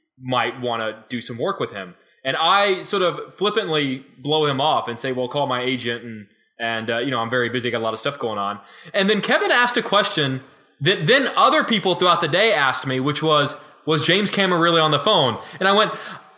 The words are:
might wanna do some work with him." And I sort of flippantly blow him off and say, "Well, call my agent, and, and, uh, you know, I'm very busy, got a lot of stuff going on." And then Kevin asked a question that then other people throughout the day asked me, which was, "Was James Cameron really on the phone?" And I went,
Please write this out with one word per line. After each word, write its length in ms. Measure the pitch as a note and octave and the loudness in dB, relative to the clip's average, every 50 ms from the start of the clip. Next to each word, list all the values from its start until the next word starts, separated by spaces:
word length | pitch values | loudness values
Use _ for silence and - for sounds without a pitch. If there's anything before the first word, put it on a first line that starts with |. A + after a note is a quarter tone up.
| _ _ _ _ | _ _ _ _
might 400 | B2+ B2+ B2+ B2 A2+ A#2+ B2 B2+ | -6 -2 0 0 0 0 -4 -6
wanna 460 | B2 B2 A#2 A2+ A2+ A2 G#2+ - - _ | -4 -4 -4 -2 -4 -6 -6 -8 -12 _
do 100 | B2+ A#2+ | -10 -8
some 160 | A2+ - A#2+ | -8 -8 -8
work 240 | A2+ C#3+ F#3+ F#3+ - | -4 -4 -4 -2 -4
with 120 | C3 - - | -6 -6 -6
him." 220 | G2+ F#2 F2+ F2 _ _ _ _ _ - | -10 -12 -12 -16 _ _ _ _ _ -6
And 100 | C3+ C#3 | -4 -2
I 480 | D3 D#3+ E3+ F#3+ G3+ G3+ G3+ F#3+ F3+ D#3+ | 0 2 2 4 4 4 2 0 -2 -2
sort 180 | - G#3+ G3 F#3 | -4 -2 0 0
of 320 | E3+ D3+ D3+ D3+ - - | 0 0 -4 -10 -14 -8
flippantly 680 | - F#3+ G#3 G3+ A3 G3+ F3 D#3 D3+ C#3+ C3+ B2+ C3+ - - - - | -2 -2 0 0 0 -2 0 -2 -2 0 -2 -4 -6 -10 -18 -20 -12
blow 280 | B2+ C#3+ D3+ D#3+ D3+ | -4 -2 0 2 2
him 120 | D3 C3+ C3 | 2 0 2
off 300 | C#3+ D#3 C#3 A#2 - A#2+ | 2 2 2 2 0 -2
and 100 | A#2 A2+ | -6 -6
say, 140 | - C3+ B2+ | -6 -4 -2
"Well, 160 | B2 B2+ A#2+ | -2 -4 -2
call 180 | - D3 C#3+ | -2 -2 -2
my 140 | C3 B2+ B2 | 0 -2 -2
agent, 420 | B2 B2+ C3 B2 A2+ A#2+ A#2 A#2 A2+ | -2 -2 -2 -2 -4 -4 -6 -6 -8
and, 260 | A#2+ A2+ G#2+ G2+ - _ _ _ _ _ _ | -12 -14 -16 -16 -20 _ _ _ _ _ _
and, 320 | A#2 A2+ A2+ A2 A2+ A2+ | -4 -4 -4 -4 -2 -2
uh, 80 | A#2 A#2 | -2 -2
you 100 | C3 C#3 | -2 -2
know, 100 | C3 A#2 | -2 -2
I'm 80 | A2+ A#2 | -2 0
very 220 | B2+ B2+ A#2+ A2+ | 0 0 0 0
busy, 200 | A#2 B2+ A#2 B2 | -2 -2 -2 -2
got 120 | A2+ A#2 A2+ | -2 -2 -2
a 20 | |
lot 80 | A2 A2 | -2 -4
of 80 | - | -4
stuff 180 | - - - - | -6 -6 -6 -4
going 200 | B2+ A2+ G#2+ G2+ | -6 -6 -4 -4
on." 200 | G2+ G2+ G#2 G#2 - - - - - D#3 - | -4 -4 -6 -8 -12 -20 -20 -20 -20 -4 -2
And 160 | G3+ F#3+ G3 | 0 2 2
then 100 | G#3 G3+ | 2 0
Kevin 300 | - - B3+ D#4+ G#4 F#4+ | 0 0 0 2 2 2
asked 260 | D4+ D3 D3 - - | 2 2 2 2 0
a 60 | F3 - | -2 -2
question 580 | - G3 G3+ G3+ G3+ - E3 C#3+ C3+ C3 C3 - - - _ _ _ _ _ | 2 2 2 2 2 0 -2 -2 -2 -2 -6 -10 -14 -20 _ _ _ _ _
that 260 | C#3 E3 G#3 F3 D#3+ | 0 0 0 2 2
then 220 | D#3 A#3+ C#4+ C4 A3 - | 4 4 4 2 0 2
other 260 | - G3+ C4 C#4+ D#4 - | 4 4 4 4 4 2
people 320 | - A3+ G3+ - F#3+ F3 | 2 0 0 0 0 0
throughout 280 | - F#3 F3+ E3+ - F3 | 2 4 4 4 4 2
the 60 | D3+ | 0
day 260 | C#3+ F3+ G#3+ A3+ F#3+ | 2 2 4 4 4
asked 320 | D3+ C#3+ C3 B2+ - - | 2 2 2 0 -2 -4
me, 140 | C#3 C3 C3 | -2 -2 0
which 220 | C3 D3 C#3+ - D#3 | 0 -2 -2 0 2
was, 320 | D#3+ D3+ D3 C#3+ C3 - - - - - - _ | 2 4 4 2 0 -2 -8 -14 -20 -20 -10 _
"Was 180 | D3 D#3+ D3+ - | 0 0 2 2
James 240 | - F3 G3 G#3+ G3 | 2 2 2 2 0
Cameron 320 | - G3 G3 F#3 F3+ E3 E3 | 0 0 2 2 2 2 2
really 180 | E3+ E3+ E3 | 4 4 4
on 120 | D#3 D3+ D3 | 4 4 2
the 60 | C#3 | 2
phone?" 380 | - G#3 G#3+ F3 C#3+ B2 A2 - - - - - | 2 2 4 4 4 2 0 -4 -8 -14 -8 -2
And 80 | F#3 F#3+ | 0 2
I 40 | G3+ | 4
went, 200 | G#3 G#3+ F3 - - - - - - - - _ | 4 2 0 -2 -8 -12 -14 -16 -16 -18 -20 _